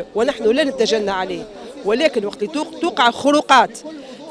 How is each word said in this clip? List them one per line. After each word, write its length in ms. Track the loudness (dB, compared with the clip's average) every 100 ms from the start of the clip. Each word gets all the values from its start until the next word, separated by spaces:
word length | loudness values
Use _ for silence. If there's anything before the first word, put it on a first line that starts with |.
| -2
ونحن 300 | -2 0 2
لا 200 | 2 2
نتجنى 460 | 2 0 0 0 0
عليه، 320 | -2 -4 -6 -10 -16 -16 -8
ولكن 420 | -2 2 2 0 -4
وقت 180 | -6
توق-، 360 | -6 -4 -8 -4
توقع 300 | -2 2 2
خروقات 680 | 2 2 2 6 6 6 0 -14 -14 -16 -16 -4